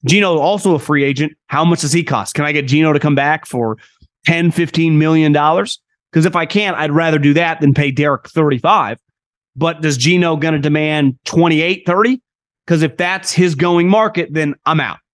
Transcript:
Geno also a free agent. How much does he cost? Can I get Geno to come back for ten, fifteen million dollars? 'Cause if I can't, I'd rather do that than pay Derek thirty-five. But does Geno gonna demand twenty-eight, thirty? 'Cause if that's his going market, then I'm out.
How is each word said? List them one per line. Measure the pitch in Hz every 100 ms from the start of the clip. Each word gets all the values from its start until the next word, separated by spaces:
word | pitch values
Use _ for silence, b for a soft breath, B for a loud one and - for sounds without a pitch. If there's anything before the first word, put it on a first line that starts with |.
Geno | 131 190 196 160
also | 147 202 196
a | 156
free | - 147
agent. | 139 135 151 - _
How | 143
much | 165 170
does | 147
he | 160
cost? | 147 123 95
Can | -
I | 147
get | 147 135
Geno | 143 160
to | 147
come | 151
back | 139 143 151 -
for | 127 113 110 b b b _
ten, | - 170 170
fifteen | 165 165 160 165 151
million | 156 160 156
dollars? | 147 147 170 196 - _ _ _
'Cause | 165
if | 175 170
I | 165
can't, | 202 208 165
I'd | 151
rather | 151 165 156
do | 143
that | 143 170 -
than | 147
pay | 139 143
Derek | 135 147 135 -
thirty-five. | - 151 127 156 208 117 - _ _ _ _ _ 131
But | 165 160
does | 156 135
Geno | 131 180 170 156
gonna | 160 156
demand | 147 151 151 151 139 127
twenty-eight, | - 170 170 156 165 190 180
thirty? | 180 220 254 _ _ _ _ -
'Cause | 165
if | 156 -
that's | 175 190 -
his | - 180
going | 143 175 175 175
market, | 208 220 190 165
then | 151 147 139
I'm | - 156
out. | 123 78 _